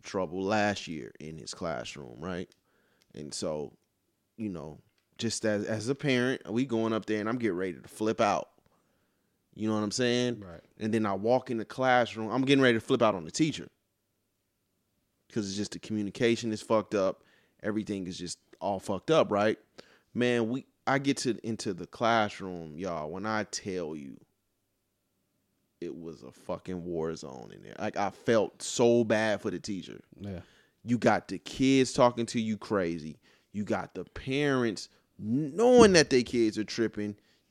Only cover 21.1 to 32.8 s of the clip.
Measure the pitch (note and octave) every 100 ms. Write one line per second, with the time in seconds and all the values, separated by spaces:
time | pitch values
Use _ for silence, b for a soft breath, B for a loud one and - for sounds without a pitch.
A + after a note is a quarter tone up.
21.1 | C3+ C3 G#2+ A2+ A2 G#2+ F2 F2 - A2+
22.1 | A2+ G#2 - F#2+ F2 D#2+ D2+ F#2 E2 D2+
23.1 | F#2 G#2+ G#2+ G2+ - G#2 F#2 D#2 D#2+ C#2
24.1 | - _ _ _ _ _ _ _ _ _
25.1 | _ _ _ _ _ _ - F2 C#2+ E2
26.1 | D#2 B1+ - - F2 - F2+ F2 E2+ D#2+
27.1 | D#2+ C#2+ C2 G#1+ G1+ G1+ - G#2 - G2+
28.1 | - - A2+ F#2+ - - - A#2+ A#2+ A2+
29.1 | G#2+ A2 G2 G#2+ F2+ G#2+ F#2+ C2+ G1+ -
30.1 | - G2+ F2 b b b b A2+ A#2+ A#2+
31.1 | G2 - F#2+ - - C3 C3+ B2+ - A#2+
32.1 | A#2+ A#2 A#2+ A2 G#2+ - G#2